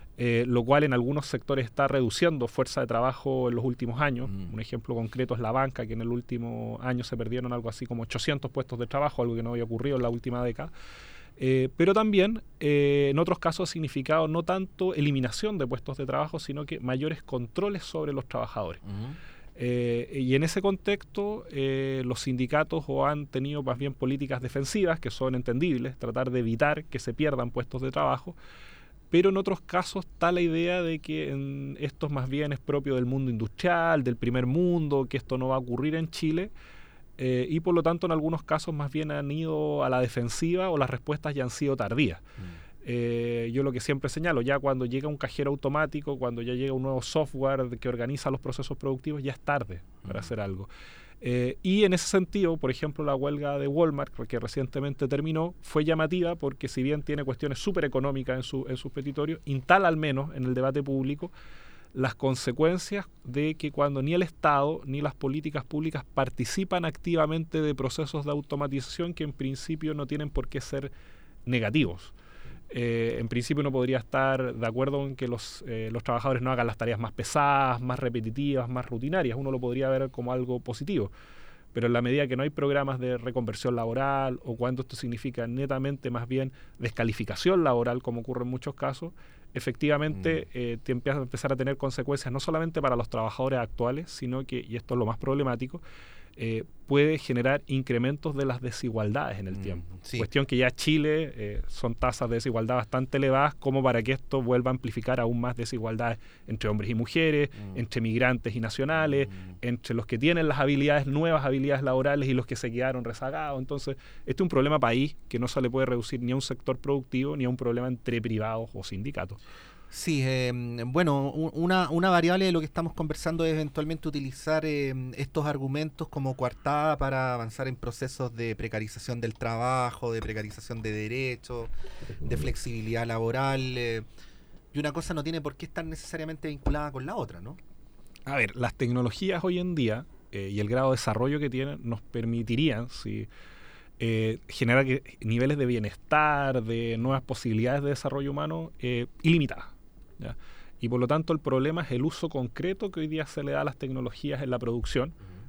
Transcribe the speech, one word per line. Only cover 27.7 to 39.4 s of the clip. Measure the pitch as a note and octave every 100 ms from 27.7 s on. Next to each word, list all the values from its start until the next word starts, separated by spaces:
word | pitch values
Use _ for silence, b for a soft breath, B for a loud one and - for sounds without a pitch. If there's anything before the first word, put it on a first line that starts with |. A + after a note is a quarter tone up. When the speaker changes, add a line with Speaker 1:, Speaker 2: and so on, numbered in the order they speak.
| B2+
Speaker 1:
de | C3
trabajo, | D3 C#3 B2+ - - B B B B B B -
pero | E3 F#3+
en | F#3+
otros | G3 F#3
casos | - F3+ F3+ F#3+ F3
está | - E3+
la | F3+
idea | F3 D#3+ E3+ F3+
de | E3+ D#3+
que | - D#3 C#3+
en, | C#3 C#3 C#3 C#3 C#3
esto | D3 - D3+
más | C#3+ B2+
bien | C#3 D3
es | C#3
propio | - C#3+ C#3
del | B2+
mundo | B2 C3+ C3
industrial, | A2+ A2 - F3+ E3+ E3 D#3
del | B2+ A#2+
primer | A#2+ B2+ B2
mundo, | D3+ F3+ F3 D3+ C#3 B2+
que | C3
esto | - C3
no | C3
va | C3
a |
ocurrir | B2 A#2+ D3+ D#3+
en | D#3+
Chile, | - D#3 D#3+ G3+ B B B B B - -
eh, | B2+ B2 B2+
y | D#3+
por | F3
lo | F3
tanto | D#3+ E3+ F3+
en |
algunos | D#3+ D#3 D#3+
casos | - D#3 -
más | D3+ C#3+
bien | D#3 D3+
han | D3 C#3+
ido | D3+